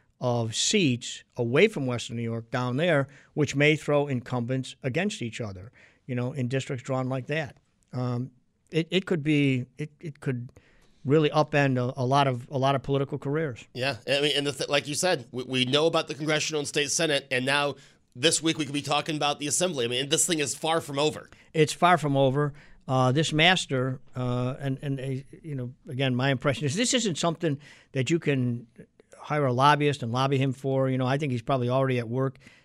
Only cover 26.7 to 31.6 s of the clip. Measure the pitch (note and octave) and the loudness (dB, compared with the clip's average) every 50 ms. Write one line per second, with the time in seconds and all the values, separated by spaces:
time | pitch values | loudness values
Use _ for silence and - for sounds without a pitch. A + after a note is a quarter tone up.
26.7 | B2+ F#3+ B3 A#3 - B3+ A3+ G#3 D#3 - - E3+ D#3+ - - D#3+ C#3+ C#3 - - | 0 0 0 2 2 0 0 0 -2 0 0 -2 0 0 -2 -2 -2 -4 -6 -12
27.7 | - - - _ - C3+ B2+ - D#3+ E3+ - D#3 C#3 C3 B2+ B2 A#2+ A#2+ A#2+ - | -20 -20 -18 _ -4 -2 0 2 0 0 2 0 0 2 0 0 -2 -4 -8 -14
28.7 | _ - E3 - _ _ _ _ - - - - D#3 D3+ D3 C3 B2 A#2+ C3+ D3 | _ -20 -20 -20 _ _ _ _ -20 -16 -8 -4 -2 0 2 2 4 4 6 6
29.7 | D3 C#3+ D3 D3 C#3 - C3 A2+ A2+ B2+ C3+ C3+ C#3+ C3 C3+ C#3 B2+ - - C3+ | 6 6 4 2 0 0 -4 -4 -2 0 0 2 2 2 2 0 -2 -2 -2 -2
30.7 | C3+ C3+ C3+ C3 C3 B2+ C3 B2 C3+ C#3+ D#3 C#3+ B2+ A#2+ - - C#3 C3 | 0 2 2 2 0 0 0 0 0 0 0 -2 -2 -4 -2 -2 0 0